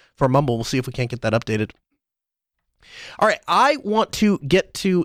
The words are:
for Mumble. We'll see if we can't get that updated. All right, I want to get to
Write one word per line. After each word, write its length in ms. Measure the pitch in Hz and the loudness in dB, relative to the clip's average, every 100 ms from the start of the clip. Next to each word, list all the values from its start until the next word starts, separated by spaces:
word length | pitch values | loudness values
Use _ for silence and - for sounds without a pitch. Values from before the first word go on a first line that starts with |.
| _ | _
for 140 | - 135 | -2 0
Mumble. 280 | 135 143 113 | 2 0 -2
We'll 60 | |
see 160 | 117 135 | -2 -4
if 80 | 127 | -4
we 60 | |
can't 180 | 127 120 | -6 -8
get 120 | 123 | -6
that 100 | 110 | -2
updated. 400 | 113 - 107 107 _ _ _ _ _ _ _ _ _ _ _ _ - - - | -2 0 -2 -4 _ _ _ _ _ _ _ _ _ _ _ _ -20 -20 0
All 80 | 214 | 0
right, 140 | 170 - | 0 0
I 300 | 175 269 302 | 2 4 2
want 300 | 202 214 - | -2 -2 -2
to 260 | - 214 196 139 | 0 2 2 0
get 280 | 185 - | 0 0
to 300 | - 196 180 | -4 -2 0